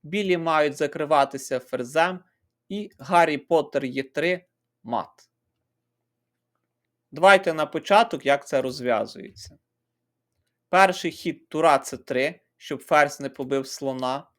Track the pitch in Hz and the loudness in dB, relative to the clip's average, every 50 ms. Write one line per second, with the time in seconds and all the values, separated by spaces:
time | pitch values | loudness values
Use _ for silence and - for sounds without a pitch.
0 | - 151 175 208 202 190 180 170 165 165 160 156 151 147 139 - 151 143 - - | -12 -6 -6 -4 0 0 0 0 0 0 2 2 2 0 0 -2 -4 -4 -4 -8
1 | 151 143 156 143 139 139 - 131 - - 135 123 - _ - 127 123 123 143 160 | -2 2 4 4 4 2 -2 -12 -8 -6 -6 -6 -6 _ -8 -8 -8 -2 0 0
2 | 165 180 185 185 _ _ _ _ _ _ _ _ _ _ 190 208 208 196 _ _ | 0 0 -2 -8 _ _ _ _ _ _ _ _ _ _ -10 -10 -10 -12 _ _
3 | 135 143 180 175 165 160 151 135 - _ 165 160 147 147 - 143 135 127 123 135 | -6 2 4 4 4 4 2 -6 -2 _ 2 2 2 0 -4 -4 -4 -4 -6 -6
4 | 131 131 _ 151 156 175 180 170 175 _ _ _ _ _ _ _ _ 113 120 107 | -8 -6 _ -4 -2 -2 -4 -4 _ _ _ _ _ _ _ _ _ -6 -6 -6
5 | - - _ _ _ _ _ _ _ _ _ _ _ _ _ _ _ _ _ _ | -6 -8 _ _ _ _ _ _ _ _ _ _ _ _ _ _ _ _ _ _
6 | _ _ _ _ _ _ _ _ _ _ _ _ _ _ _ _ _ _ _ _ | _ _ _ _ _ _ _ _ _ _ _ _ _ _ _ _ _ _ _ _
7 | _ _ - 147 175 196 196 190 190 175 160 156 151 147 - 156 - - 196 214 | _ _ -4 4 6 8 8 8 4 -2 -2 -2 -4 -4 -4 -8 0 4 4 4
8 | 233 233 - 139 - 135 143 139 - - - 131 127 131 123 - 120 123 113 107 | 4 2 -2 -4 0 0 0 0 -2 -4 -4 -2 -2 -4 -8 -6 -2 0 0 0
9 | 107 104 - - 95 - _ - - - - _ _ _ _ _ _ _ _ _ | -2 -6 -10 -18 -18 -20 _ -20 -20 -20 -20 _ _ _ _ _ _ _ _ _
10 | _ _ _ _ _ _ _ _ _ _ _ _ _ _ - 185 196 190 180 - | _ _ _ _ _ _ _ _ _ _ _ _ _ _ 4 4 4 4 4 -4
11 | - 165 - - - 175 - - _ _ - 156 160 160 143 139 - - - 123 | -8 -8 -8 -6 -8 -8 -8 -8 _ _ -4 0 4 4 4 2 0 -6 -14 -14
12 | _ - 127 127 135 156 175 _ _ _ _ _ - - 143 131 - - 165 151 | _ -6 -2 -2 -2 -2 -6 _ _ _ _ _ -12 -12 -12 -12 -4 2 4 4
13 | 147 143 - - 143 131 - - 135 127 139 135 135 135 - - 143 135 131 131 | 4 2 -2 -10 -12 -14 -10 -10 -6 -4 -4 -4 -4 -6 -12 -8 -8 -8 -6 -6
14 | 127 127 131 143 - _ _ | -6 -6 -6 -8 -10 _ _